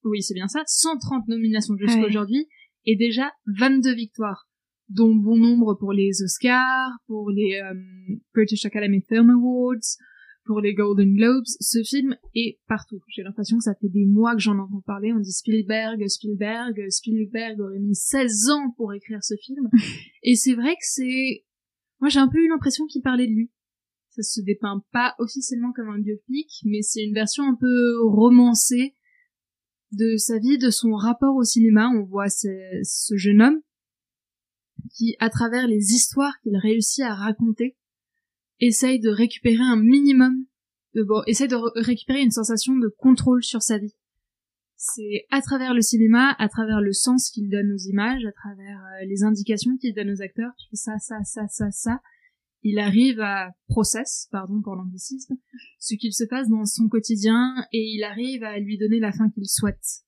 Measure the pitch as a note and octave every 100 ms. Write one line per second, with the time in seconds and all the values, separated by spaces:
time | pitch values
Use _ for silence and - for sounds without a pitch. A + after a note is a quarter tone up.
0 | A3+ G#3 - F#3 G3 D4+ D#4 - D#4+ D4+
1 | - C4 A3 A3+ A3+ A3 G#3 G3+ G#3 A3+
2 | G#3+ G#3+ G3+ B3+ D4+ _ _ _ - G#3+
3 | A#3 A3+ C#4 - - G3 C4 C4+ B3+ A#3
4 | A3 - G#3+ F#3 _ _ _ _ _ G3
5 | A3+ A3 G#3 A3+ A#3 A#3+ A3 G3 G3 G3
6 | G3 G3 F#3+ - B3 B3+ C4 C4 C4 B3
7 | _ G#3+ G#3 G3+ G#3 G3 G3 F#3 F#3 F#3
8 | F#3 A3 _ A3+ G#3+ G#3 G#3 G#3 G#3 G3
9 | - A3+ A#3 B3 B3 B3 B3 A#3+ - -
10 | _ _ _ _ - G#3+ G#3 G3 G#3 G3+
11 | G3 G3+ A3+ C4 A#3 - - A#3 A3 C#4
12 | C4+ A#3+ - A3+ A#3 - _ G#3+ - G3+
13 | _ - F#3+ G#3 G3+ A#3 A3+ G3 G3+ F#3+
14 | G3 G#3 A3+ A#3 G3 G3+ G3 G3 F#3+ G3+
15 | G#3 A#3 F#3+ F3+ - A3 F#3+ A3 A3 A3+
16 | G3+ - G#3 G3+ G#3+ A3+ A#3+ G#3 G3 -
17 | - A3 G#3 A3 A3+ A3 G3 G3 G3+ G3
18 | - C4+ B3 G#3 A#3 D4 C4+ A#3+ A3 G3+
19 | - G#3+ - G#3 - C4+ A#3+ A3+ F#3 -
20 | - _ - A#3+ C4 A#3 B3+ F4 - -
21 | B3+ C4 C4 - _ _ _ _ _ _
22 | C#4 C#4 C4+ D#4 E4 D#4+ C#4 - D4+ C#4
23 | C4 B3 B3 A3 A#3 _ _ _ _ _
24 | _ - G#3+ - F#3+ G3+ G#3 G3+ - A#3+
25 | B3 - A3+ C4+ - B3 B3 B3 A3 G#3
26 | G#3 G#3+ _ C4+ D#4 - G#3+ G#3 G#3 A3+
27 | G#3+ G#3+ G#3+ - C#4 B3 B3+ B3 A#3+ A#3
28 | A3+ G#3 A#3 B3 B3 A3+ - B3 C4+ _
29 | _ _ _ _ _ _ _ _ _ G3+
30 | A3+ A3 - A3+ A#3 C#4 B3 G#3+ A3+ G#3+
31 | G#3+ A#3+ C#4 C4+ A#3 A#3 A3+ G#3+ A#3 A#3
32 | G3 G3 G3 - G3+ F#3+ F#3 F#3 F#3+ -
33 | - G3+ G3 G#3 A#3+ D#4 _ _ _ _
34 | _ _ _ _ _ _ _ - - -
35 | A#3 - A3+ - A#3 A#3+ B3+ G#3+ G3 A#3+
36 | - C4+ C#4+ C4+ A3+ G3 G#3+ A3+ G#3+ -
37 | B3+ G3+ G#3 G#3+ A#3 G#3+ A#3+ _ _ _
38 | _ _ _ _ _ _ A#3+ A3 C4 C4
39 | A3 G#3 A#3 - A#3+ A3+ B3+ A3+ A3 C#4
40 | C#4+ C4 B3+ C4 C4 _ _ _ _ A3
41 | G#3 G#3+ G#3+ A3 C4+ A#3+ A3+ A3+ A3+ A#3+
42 | - C4+ C4 A3+ A3 A3+ - C4 A3+ -
43 | C4 B3+ B3+ B3 A#3 A#3 - G#3+ G#3 _
44 | _ _ _ _ _ _ _ _ - -
45 | G#3 G#3 - C#4 - C4+ B3+ A#3+ A3 A3+
46 | A3 A#3 C4+ - G#3+ - A3 G#3+ G3+ G3
47 | - B3+ - - G3+ G3+ G3+ G3 F#3+ G3
48 | G#3+ C4 A3 G3+ G3+ G3 G3 G3+ F#3+ F#3+
49 | F#3+ G3 G#3 G#3+ G3+ G#3 B3 B3+ B3 G#3+
50 | G3+ G3 F#3+ - A#3 B3 - G#3 - G#3+
51 | - G#3+ G3 - G#3 - G#3 - A3+ B3
52 | _ _ _ _ _ _ G#3+ G#3 G3+ G3+
53 | C4 A3 G#3+ G3 F#3 - _ - G#3 A3
54 | B3+ - - G3+ F#3+ G#3 G#3 F#3 F#3 F3+
55 | - C4 - C4 _ B3 - _ - A3
56 | A#3 G3 A3+ B3+ B3 A3 G#3 - A3+ A3
57 | G#3+ A3 G#3+ A3+ B3+ B3+ B3 A3+ A3 G#3+
58 | G#3 G3+ B3 C4 A3 G#3 G3+ G#3 G#3+ A3+
59 | G#3+ G3 A3 G#3+ G3 - G#3 G3+ - -